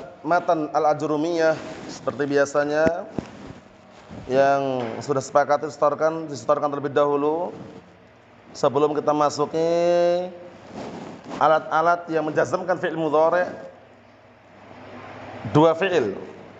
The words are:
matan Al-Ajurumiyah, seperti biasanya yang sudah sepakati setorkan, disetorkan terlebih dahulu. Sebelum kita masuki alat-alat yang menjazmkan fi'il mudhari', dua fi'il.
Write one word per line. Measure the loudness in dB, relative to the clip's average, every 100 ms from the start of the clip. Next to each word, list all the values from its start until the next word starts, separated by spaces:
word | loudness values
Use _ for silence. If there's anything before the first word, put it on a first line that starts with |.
| -12 -10
matan | 0 0 2 0 0
Al-Ajurumiyah, | 2 2 2 0 0 0 2 2 0 -4 -14 -14
seperti | -10 -6 -2 2
biasanya | 2 2 2 0 2 2 0 -6 -10 -12 -14 -18 -18 -20 -20 -20 -20 -20 -14 -2
yang | 2 4 4 0 -2 -4 -6
sudah | -4 -2
sepakati | 0 2 2 0 -2
setorkan, | 0 0 2 0 -2 -6
disetorkan | -6 0 0 0
terlebih | -2 -2 2
dahulu. | 2 2 0 0 -4 -8 -16 -18 -20 -20 -20 -20 _ -20 -20 -2
Sebelum | 0 4 2 2
kita | 0
masuki | 2 2 0 -2 0 0 2 2 4 2 0 -2 -10 -18 -20 -18 -14 -12 -12 -14 -16 -12 0
alat-alat | 4 4 2 0 2 2 0
yang | -2
menjazmkan | 0 0 0 0 -2 -2
fi'il | -2 -2
mudhari', | 0 4 4 2 -2 -6 -16 -20 -20 -20 -20 -20 -20 -20 -20 -20 -20 -20 -18 -18 -16 -16 -16 -12 0
dua | 6 6 4
fi'il. | 2 2 0 -4 -10 -16 -20 -20